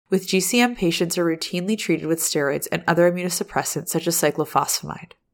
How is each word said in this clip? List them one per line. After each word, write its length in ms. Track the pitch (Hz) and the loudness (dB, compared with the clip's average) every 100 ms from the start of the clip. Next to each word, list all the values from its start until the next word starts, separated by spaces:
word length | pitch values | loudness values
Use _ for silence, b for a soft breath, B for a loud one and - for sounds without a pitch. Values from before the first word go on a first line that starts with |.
| _ | _
With 180 | 185 185 | -2 0
G 140 | 185 | 0
C 180 | 180 240 | 2 2
M, 160 | 247 240 | 2 2
patients 420 | 175 170 175 180 | 0 0 0 0
are 80 | 170 | 0
routinely 520 | 160 - 180 185 214 | 0 -4 -4 -2 -2
treated 300 | - 160 156 | 0 0 0
with 120 | 165 | -2
steroids 480 | - 156 139 147 - | 0 0 0 -2 -2
and 140 | 165 - | -2 2
other 240 | 165 175 | 6 4
immunosuppressants 800 | 180 180 175 - 135 - 151 156 | 4 -2 -4 -4 -4 -4 -4 -4
such 200 | 165 170 | -2 0
as 100 | 165 | 0
cyclophosphamide. 960 | 151 147 147 139 139 - 147 - - _ _ | 0 0 0 0 0 -2 -6 -12 -14 _ _